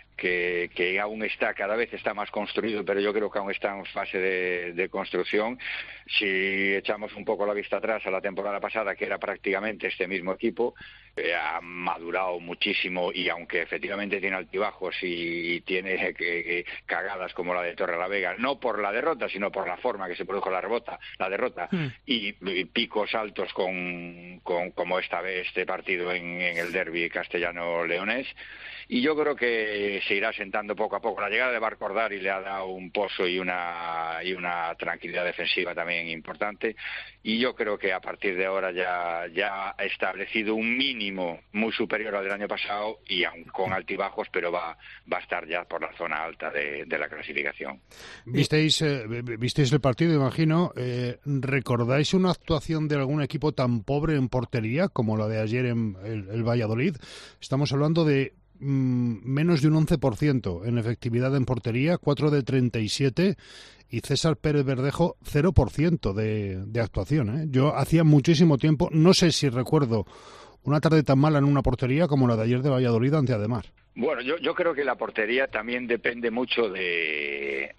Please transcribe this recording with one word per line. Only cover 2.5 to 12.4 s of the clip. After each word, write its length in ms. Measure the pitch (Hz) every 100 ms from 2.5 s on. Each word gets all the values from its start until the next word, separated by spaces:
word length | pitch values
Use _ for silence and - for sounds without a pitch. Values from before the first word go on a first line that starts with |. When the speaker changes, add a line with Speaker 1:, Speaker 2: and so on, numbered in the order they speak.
| - 110 104
Speaker 1:
pero 160 | 92 101
yo 140 | 101
creo 160 | 104 104
que 80 | 104
aún 140 | 98
está 260 | 95 104 98
en 80 | 90
fase 320 | - 98 98
de, 560 | 95 92 90 90 87
de 160 | 85 92
construcción. 720 | 98 95 90 90 104 110 127 - - - - -
Si 180 | - 101 95 98 95 98
echamos 420 | 98 - 107 107 104
un 80 |
poco 220 | 101 95 101
la 80 |
vista 240 | 104 98 98
atrás 240 | 104 107
a 60 | 98
la 100 | 95
temporada 400 | 98 95 101 101
pasada, 360 | 101 113 101 90
que 100 | 98
era 140 | 98
prácticamente 680 | 101 95 101 95 107 95 90
este 200 | - 90
mismo 240 | 95 90
equipo, 400 | 95 113 95 120 - - - - -
eh, 200 | 82 85
ha 260 | 78 82
madurado 760 | 87 87 87 85 85 90 92
muchísimo 720 | 87